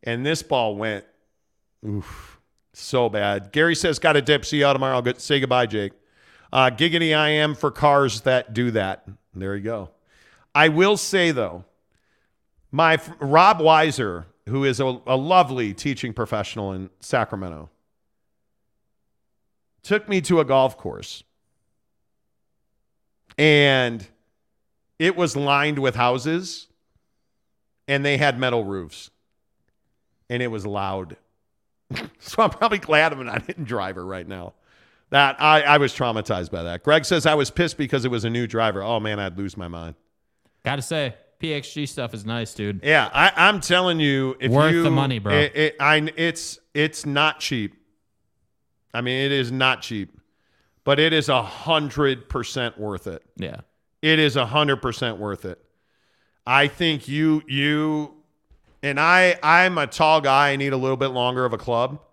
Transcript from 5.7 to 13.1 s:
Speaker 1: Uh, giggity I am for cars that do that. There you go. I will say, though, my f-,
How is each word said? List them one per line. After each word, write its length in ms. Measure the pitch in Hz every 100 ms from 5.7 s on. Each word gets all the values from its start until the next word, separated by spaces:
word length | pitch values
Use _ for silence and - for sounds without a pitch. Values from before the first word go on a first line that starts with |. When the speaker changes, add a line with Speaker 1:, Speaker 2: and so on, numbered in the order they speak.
| 107 101 _ _ _ _ _ _
Speaker 1:
Uh, 160 | - 131
giggity 460 | 113 165 170 165 151
I 120 | 151
am 260 | 151 151 147
for 160 | 147
cars 500 | - 147 143 135 110
that 320 | 135 127 123
do 180 | 113 123
that. 360 | 110 95 95 - 92 _
There 220 | 95 95 101
you 80 |
go. 260 | 104 113 90 _ _ _ _ _ _ 143
I 140 | 160
will 260 | 156 190 208
say, 360 | - 196 170
though, 340 | 139 101 87 92 _ _ _ _ _ _ _ _ _ _
my 220 | 135 160
f-, 180 | 160 -